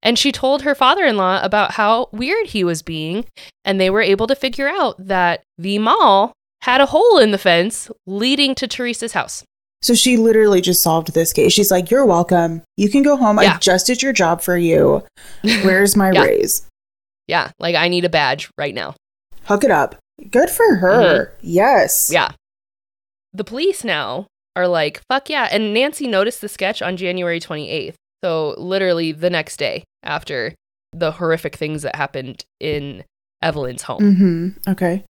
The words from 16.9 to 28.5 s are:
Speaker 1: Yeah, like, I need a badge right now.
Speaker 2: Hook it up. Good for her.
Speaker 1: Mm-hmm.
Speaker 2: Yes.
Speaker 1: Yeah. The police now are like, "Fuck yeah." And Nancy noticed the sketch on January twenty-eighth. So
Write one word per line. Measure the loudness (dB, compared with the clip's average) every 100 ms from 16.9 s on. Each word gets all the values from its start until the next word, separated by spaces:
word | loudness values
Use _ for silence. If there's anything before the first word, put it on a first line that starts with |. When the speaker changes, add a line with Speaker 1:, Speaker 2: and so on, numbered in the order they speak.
| _ _ _ -4
Speaker 1:
Yeah, | -4 -4 -6
like, | -4
I | -2 0
need | 0
a | 0
badge | 0 0 -2 -8 -8
right | -8
now. | -8 -12 -14 _ _ _ -20
Speaker 2:
Hook | -4 0
it | 2
up. | 2 0 -4 _ _ -2
Good | 0 0
for | 2 2 4
her. | 4 4 4 2 -2 -10
Speaker 1:
Mm-hmm. | -2
Speaker 2:
Yes. | 2 4 4 2 0 0
Speaker 1:
Yeah. | 0 -2 -6 _ _ _ _ _ _ _ _ _
The | -14
police | -12 -4 -2 -2
now | -4 -4 -4 -8 -10 _ _
are | -4 0
like, | 0 -2 -6 _
"Fuck | -4 -2
yeah." | -4 -2
And | -2 -2
Nancy | 0 -2 -2 -4
noticed | 0 -2 -4
the | -14
sketch | -6 -6 -4
on | -6 -6
January | -6 -4 -4 -6
twenty-eighth. | -6 -10 -8 -8 -10 -14 _ _
So | -6 -4 -4